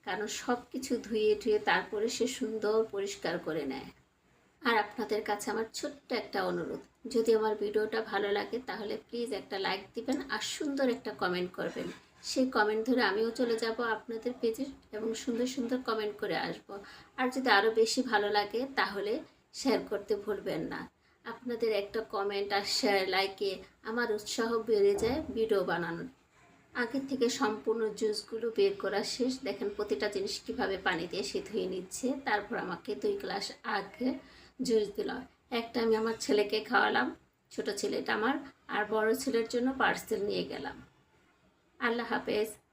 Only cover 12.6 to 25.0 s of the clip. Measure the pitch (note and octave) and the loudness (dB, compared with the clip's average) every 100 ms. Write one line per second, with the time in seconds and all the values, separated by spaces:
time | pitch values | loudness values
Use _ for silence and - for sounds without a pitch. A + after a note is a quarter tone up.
12.6 | G#3+ G#3+ A3+ B3+ G#3+ G3 A3+ A3+ A#3+ A3+ | 4 4 2 4 4 4 2 2 2 2
13.6 | A3+ A3+ A#3 G#3+ - A3+ B3 B3 A#3 A3+ | 0 0 0 -2 -4 -4 -4 0 -2 0
14.6 | C4+ - - G#3+ A3+ A3+ - A#3 B3+ B3+ | -6 -8 -12 -6 -4 -4 -2 0 0 0
15.6 | A#3 B3+ B3+ A3 G#3 G#3 G3+ E3 E3+ - | -2 -2 0 -2 -2 -4 -2 -2 -2 -6
16.6 | - G3+ - - - - B3+ C4+ C4 G3+ | -10 -14 -14 -20 -18 -2 -2 0 6 8
17.6 | G#3+ A3 A3 - B3+ G#3+ G#3 G#3 G3+ A3+ | 8 6 4 4 4 4 4 2 2 -2
18.6 | C4+ B3+ F#3+ G3+ G3+ B3+ - _ _ - | -2 0 0 0 -2 -2 -4 _ _ -2
19.6 | C4+ G#3 - G3+ - G3+ G#3 G3 - D#3 | 2 2 2 -4 0 -2 0 -4 -2 -4
20.6 | - - - _ _ _ - A3+ A#3+ A3+ | -4 -6 -10 _ _ _ -14 -10 -6 -2
21.6 | A3+ G#3 G3+ A3+ A3 G3+ G3+ G3+ G3+ G3+ | 0 0 -2 -6 -4 -2 -2 -2 0 0
22.6 | G3+ - G#3+ G3 F#3+ F#3 G3 - G3+ F#3 | 0 2 4 4 4 2 0 -2 -6 -6
23.6 | - _ - A#3 A#3 G#3+ - - A#3 A3+ | -10 _ -6 -2 0 0 -2 -2 0 0
24.6 | A3 G#3+ G3+ G3+ | 2 6 6 6